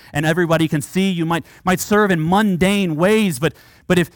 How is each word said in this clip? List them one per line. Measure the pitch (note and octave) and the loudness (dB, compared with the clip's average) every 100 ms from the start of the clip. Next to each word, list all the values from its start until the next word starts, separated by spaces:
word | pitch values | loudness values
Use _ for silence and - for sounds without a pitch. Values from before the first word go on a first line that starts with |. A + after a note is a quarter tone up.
| - | -10
and | D3 D#3 | -4 -2
everybody | E3 E3+ D#3+ D#3+ | 0 0 0 0
can | D#3 | -2
see. | - F#3 F#3+ | -4 -2 -2
You | F3 D#3+ | -2 -2
might, | E3 - - | -4 -6 -8
might | F#3 F#3 | -4 -2
serve | - G#3 G#3 | 0 0 2
in | E3+ D#3 | 0 2
mundane | F#3+ G#3+ F3 F#3+ G3+ F#3 D3+ | 2 2 2 0 0 -2 0
ways, | F3+ A3 G3+ B2 | 2 2 0 -2
but, | D#3 - - - - | -4 -6 -20 -14 -2
but | F3 | 0
if, | D#3+ | 0